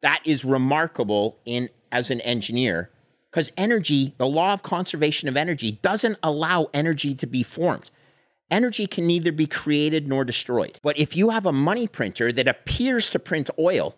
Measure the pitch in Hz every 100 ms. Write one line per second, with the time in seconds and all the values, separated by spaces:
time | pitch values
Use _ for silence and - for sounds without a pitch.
0 | 143 156 156 147 131 135 131 147 160 -
1 | 110 104 107 - - 120 127 _ _ 120
2 | 120 127 117 120 104 117 127 85 90 _
3 | _ _ _ - 151 - 208 233 165 143
4 | 135 - 127 147 180 202 - - 180 160
5 | 151 147 151 131 160 160 113 107 180 208
6 | 233 208 165 151 160 180 156 143 160 151
7 | 147 135 127 127 120 - 170 110 - _
8 | _ _ _ _ _ 185 247 214 202 -
9 | 170 175 165 156 156 - - 147 151 156
10 | 147 135 127 117 - 123 - - 147 147
11 | 147 165 214 226 190 135 147 214 233 -
12 | 107 - 117 120 127 123 - - 247 254
13 | 214 - - 160 139 - 165 180 76